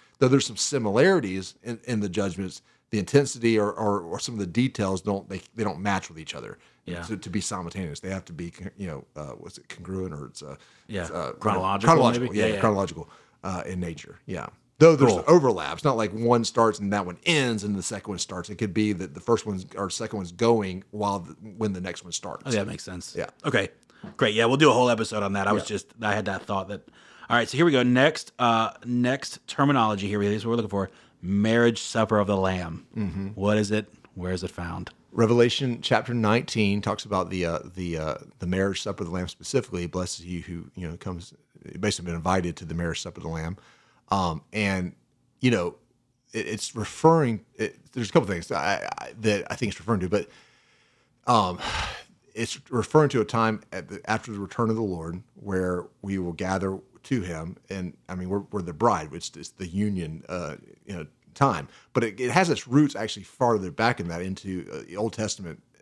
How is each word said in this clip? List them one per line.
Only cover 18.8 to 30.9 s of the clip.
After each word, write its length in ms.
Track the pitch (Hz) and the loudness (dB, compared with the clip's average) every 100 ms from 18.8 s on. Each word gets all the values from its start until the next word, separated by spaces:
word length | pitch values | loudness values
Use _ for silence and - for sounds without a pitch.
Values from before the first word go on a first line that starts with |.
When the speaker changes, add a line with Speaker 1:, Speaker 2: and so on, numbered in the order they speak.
| 107 | 0
Speaker 1:
that 220 | 92 90 80 | 0 -6 -6
the 40 | |
first 280 | 120 113 107 | 2 2 2
one 160 | 92 87 95 | -6 -6 -6
or 140 | 98 | -6
second 280 | - 113 107 | -6 -6 -6
one's 140 | 87 | -8
going 520 | 87 117 113 95 92 - | 2 4 4 2 -6 -10
while 280 | 104 101 98 | -4 -2 -2
the, 140 | 87 | -6
when 400 | - 107 101 107 | -16 -14 -4 -4
the 80 | 92 | -2
next 220 | 90 85 | -6 -10
one 80 | 87 | -10
starts. 320 | - 95 - 135 | -10 -8 -10 -4
Speaker 2:
Oh, 60 | |
yeah, 80 | 110 | -2
that 80 | 101 | -2
makes 160 | 104 | -8
sense. 320 | - 90 - - | -12 -14 -12 -8
Speaker 1:
Yeah. 100 | - - | -10 -8
Speaker 2:
Okay, 260 | 151 110 95 - _ - - - | -2 0 -2 -8 _ -20 -10 0
great. 180 | 117 107 | 2 4
Yeah, 100 | 113 | 4
we'll 120 | 139 | 6
do 120 | 151 | 6
a 40 | |
whole 160 | 120 123 | 8 6
episode 320 | 113 107 107 | 4 0 -2
on 100 | 101 | -2
that. 140 | 101 98 | 0 2
I 40 | |
was 120 | 104 | 0
Speaker 1:
Yeah. 40 | 95 | 0
Speaker 2:
just, 180 | 101 - - | -6 -8 -6
I 120 | 107 | -2
had 120 | 104 98 | 0 -2
that 180 | 95 | -6
thought 240 | - 98 95 | -4 -4 -4
that. 200 | 101 - _ - - - | -10 -14 _ -20 -14 0
All 100 | 120 | 0
right, 120 | 113 | 2
so 80 | 131 | 2
here 80 | 170 | 4
we 60 | |
go. 100 | 131 | 6
Next, 520 | 123 127 143 - - - | 6 6 6 2 -8 0
uh, 340 | 123 113 113 - 120 | 2 2 0 -4 -4
next 540 | 123 123 135 - - - | 0 0 0 -6 -14 -8
terminology 600 | - 143 135 110 101 101 | 0 4 4 4 2 0
here. 120 | 104 | 0
This 180 | 101 107 | 2 0
is 80 | 113 | 0
what 60 | |
we're 40 | 117 | -2
looking 120 | 107 | 0
for. 220 | 101 92 | -2 -2